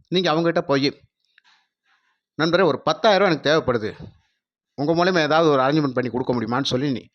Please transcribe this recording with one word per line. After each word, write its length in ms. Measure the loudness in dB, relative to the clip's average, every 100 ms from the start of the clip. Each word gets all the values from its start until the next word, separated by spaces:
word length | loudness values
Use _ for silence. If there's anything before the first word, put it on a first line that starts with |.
| _
நீங்க 200 | -2 0
அவங்க 160 | 0 0
கிட்ட 140 | -2
போய், 260 | -2 -2 -2 -6 _ _ _ _ _ _ _ _ _ _ _ _ _ -4
"நண்பரே, 260 | 0 2
ஒரு 140 | 2 0
பத்தாயிரம் 400 | -2 0 2 4
ரூபாய் 100 | 2
எனக்கு 160 | 0 0
தேவைப்படுது, 420 | 0 0 -2 -4 -10 -18 -20 _ _ _ _ _ -6
உங்க 140 | -2
மூலியமா 260 | 0 2 2
ஏதாவது 280 | 2 2 4
ஒரு 100 | 2
அரேஞ்ச்மெண்ட் 340 | 2 0 0 -2
பண்ணி 120 | -4
கொடுக்க 220 | -4 -4
முடியுமான்னு?" 360 | -4 -2 -4 -2
சொல்லி 160 | -4 -4
நீ 120 | -6 -10